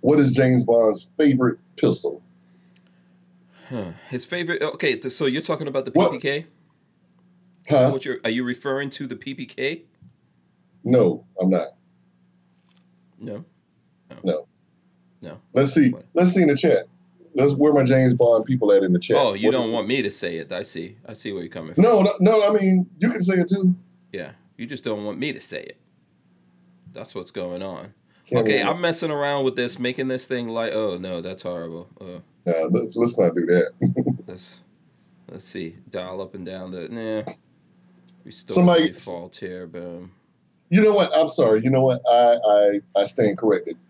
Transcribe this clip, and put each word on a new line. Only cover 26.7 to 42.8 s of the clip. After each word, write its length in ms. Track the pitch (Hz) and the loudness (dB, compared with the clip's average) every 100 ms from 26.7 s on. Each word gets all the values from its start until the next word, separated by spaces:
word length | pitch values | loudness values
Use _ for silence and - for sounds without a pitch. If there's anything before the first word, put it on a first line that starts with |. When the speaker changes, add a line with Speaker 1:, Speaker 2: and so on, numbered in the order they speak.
| _ - | _ -20
Speaker 2:
That's 200 | - - | -20 -14
what's 160 | 101 87 | -14 -12
going 320 | - 90 90 | -8 -8 -8
on. 300 | 95 82 101 _ _ _ | -8 -10 -14 _ _ _
Speaker 1:
Can't 220 | _ 123 110 | _ 0 2
Speaker 2:
Okay, 140 | 131 | 2
Speaker 1:
win. 80 | 131 | 0
Speaker 2:
I'm 120 | 170 | -2
messing 300 | 175 165 165 | -2 -2 -4
around 340 | 147 143 143 | -2 -2 0
with 120 | 131 127 | 0 -2
this, 220 | 120 - | -6 -4
making 300 | 123 127 131 | -6 -4 -6
this 180 | 127 - | -6 -6
thing 220 | 127 117 | -6 -4
like, 240 | 113 113 | -4 -4
oh 240 | 110 107 90 | -2 -4 -4
no, 240 | 92 87 | -8 -8
that's 220 | 90 95 | -8 -10
horrible. 480 | 90 87 85 82 - - | -10 -8 -10 -14 -18 -20
Uh. 200 | 95 90 - _ - | -18 -18 -20 _ -4
Speaker 1:
Nah, 180 | 82 80 | -2 0
let's, 260 | 101 - 113 | -2 -2 -2
let's 220 | 120 - | -2 2
not 160 | 90 | 0
do 100 | 85 | 0
that. 280 | 82 90 - - - - - 123 | 0 2 0 -2 -4 -2 -4 -4
<laughs> 40 | - | -8
Speaker 2:
Let's, 340 | 92 - - _ _ _ _ _ _ - | -18 -18 -20 _ _ _ _ _ _ -20
let's 140 | 90 | -20
see. 320 | - - 82 82 - | -14 -10 -12 -14 -14
Dial 320 | - 90 92 | -12 -10 -10
up 120 | 95 | -12
and 120 | 98 90 | -12 -12
down 240 | 92 92 | -12 -12
the, 180 | 92 82 | -12 -12
nah. 340 | 117 113 107 107 - _ _ _ _ _ _ _ _ | -10 -6 -6 -8 -14 _ _ _ _ _ _ _ _
We 60 | - | -20
still 260 | - - 185 | -20 -4 2
Speaker 1:
Somebody 340 | 180 170 160 | 4 4 2
Speaker 2:
default 460 | - - 87 87 - | -4 -10 -10 -14 -14
here, 300 | 92 90 87 | -12 -12 -14
boom. 460 | 87 87 87 90 _ _ _ _ _ _ | -14 -14 -14 -18 _ _ _ _ _ _
Speaker 1:
You 120 | 180 | 4
know 100 | 214 | 4
what? 220 | 202 175 156 | 4 2 2
I'm 120 | 160 | 0
sorry. 320 | - 120 110 | 2 2 4
You 80 | 123 | 2
know 120 | 131 | 2
what? 200 | 131 123 120 | 2 2 2
I, 280 | 120 120 117 | 4 6 4
I, 440 | 107 104 104 101 | 4 4 4 2